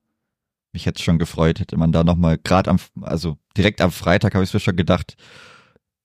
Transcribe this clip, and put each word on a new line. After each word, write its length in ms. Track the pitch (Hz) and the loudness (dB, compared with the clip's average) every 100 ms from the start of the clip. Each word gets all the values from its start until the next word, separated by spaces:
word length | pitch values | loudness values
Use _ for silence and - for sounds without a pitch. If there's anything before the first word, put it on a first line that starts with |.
| _ _ _ _ _ _ _ | _ _ _ _ _ _ _
mich 100 | 92 | -8
hätte 140 | - - | -6 -4
es 40 | |
schon 160 | - 85 | 0 0
gefreut, 420 | 85 - 82 - | 0 -2 0 0
hätte 180 | - 85 | -4 0
man 140 | 82 | 2
da 120 | 82 | 2
nochmal, 320 | 85 85 82 80 | 2 2 2 0
grad 320 | - 90 - | 2 0 2
am, 80 | 90 - - | 0 -2 -14
also 380 | - - 87 73 _ - | -8 -6 -6 -8 _ 0
direkt 240 | 98 - | 0 2
am 100 | 90 | -2
Freitag 440 | - 90 92 101 | 0 0 2 2
habe 100 | 95 | 0
ich 80 | 92 | -2
mir 80 | - | -2
schon 160 | - 90 | -2 -2
gedacht, 400 | 82 87 - - - - - - _ _ _ _ | 0 0 -2 -18 -20 -20 -20 -20 _ _ _ _